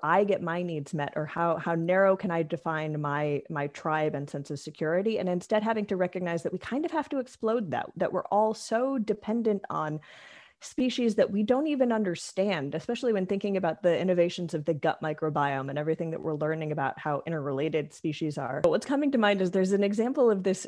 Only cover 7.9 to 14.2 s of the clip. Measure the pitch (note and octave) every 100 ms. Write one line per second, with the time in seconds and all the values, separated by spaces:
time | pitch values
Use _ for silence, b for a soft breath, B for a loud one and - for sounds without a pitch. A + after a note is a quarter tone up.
7.9 | - F3+ F#3 - G3+ A3 G#3+ - A3+ C4
8.9 | C4+ G#3 G#3 - A#3 A3 G3+ - D#3 D#3
9.9 | D3+ B B B B B B - - B3+
10.9 | A#3+ A#3 G#3+ - G3 G#3+ B3+ D#4 C#4+ B3
11.9 | A3 G3 E3 - - G3+ E3+ C#3 D#3 -
12.9 | A#3+ B3 G#3 F#3 G3 G3+ F#3+ F3+ D#3+ F3
13.9 | D#3 F#3 F3